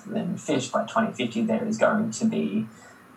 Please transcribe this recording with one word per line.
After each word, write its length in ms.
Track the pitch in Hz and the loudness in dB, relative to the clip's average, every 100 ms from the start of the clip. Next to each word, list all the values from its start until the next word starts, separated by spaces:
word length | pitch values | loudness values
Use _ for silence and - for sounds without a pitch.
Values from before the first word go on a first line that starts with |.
than 340 | - - 175 - | -6 -4 -4 -4
fish. 300 | - 135 - | -2 -2 0
By 160 | 107 104 | -2 0
twenty 260 | 113 107 | 0 0
fifty, 300 | - 120 117 | 0 -2 0
there 220 | 110 110 110 | 2 2 0
is 100 | - | 2
going 340 | - 107 - | 4 4 0
to 120 | - | 0
be 420 | 220 - - 214 - - - - - | 2 2 0 -2 -4 -8 -20 -20 -20